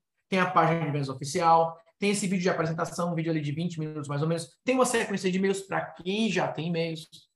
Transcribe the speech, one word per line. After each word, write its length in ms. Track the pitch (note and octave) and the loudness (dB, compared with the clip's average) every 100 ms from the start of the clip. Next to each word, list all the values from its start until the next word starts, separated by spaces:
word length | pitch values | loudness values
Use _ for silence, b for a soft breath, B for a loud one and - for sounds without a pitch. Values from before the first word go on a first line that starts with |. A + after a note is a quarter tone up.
| _ _ _ | _ _ _
tem 100 | F#3+ | 0
a 100 | F#3 | 2
página 360 | E3+ D#3+ E3 D3+ | 4 4 2 0
de 60 | |
vendas 180 | C#3+ C3+ | -2 -4
oficial, 720 | B2+ C#3+ F3 E3 E3 E3 B B _ | -6 -4 0 6 6 4 B B _
tem 140 | G3+ | 0
esse 160 | G3+ F#3+ | 0 0
vídeo 140 | F3+ | 0
de 80 | F3+ | 2
apresentação, 640 | E3 D#3+ E3 E3 - F3 | 2 0 -2 -4 -2 -2
um 40 | E3 | -2
vídeo 160 | E3 | 0
ali 80 | D#3+ | -2
de 140 | D3 | -2
vinte 260 | D3 F3 D#3+ | -4 -4 -4
minutos 300 | D#3 D#3 C#3+ | -6 -6 -6
mais 120 | C#3+ | -2
ou 60 | D#3+ | 0
menos, 300 | E3 E3 _ - | -2 -4 _ 0
tem 100 | B3+ | 2
uma 100 | B3 | 4
sequência 460 | A#3 G#3+ G3 F#3+ | 2 -2 -2 -2
de 60 | F#3 | 0
e-mails 240 | G3 F#3+ | 0 0
pra 240 | - D#3+ D#3+ | -2 -6 -6
quem 440 | - E3+ G3+ A3 | -8 -6 -2 0
já 180 | F3 C#3+ | 0 -2
tem 160 | - D#3+ | -4 -4
e-mails. 400 | E3 E3 D#3+ - - _ | -2 -2 -6 -12 -20 _